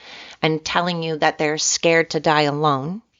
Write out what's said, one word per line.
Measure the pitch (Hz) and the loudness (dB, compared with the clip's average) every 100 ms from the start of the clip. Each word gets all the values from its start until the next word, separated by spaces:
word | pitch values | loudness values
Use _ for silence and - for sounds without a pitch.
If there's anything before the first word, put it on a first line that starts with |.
| - - - - | -20 -20 -20 -2
and | 160 156 | 0 0
telling | - 180 175 170 | -2 -2 0 -2
you | 160 156 | -4 0
that | 160 - | 0 2
they're | 156 151 | -2 0
scared | - - 170 165 160 | -2 0 2 2 2
to | 160 | 0
die | 156 151 | 2 2
alone, | 147 143 151 139 143 202 _ _ | 2 2 0 0 -4 -8 _ _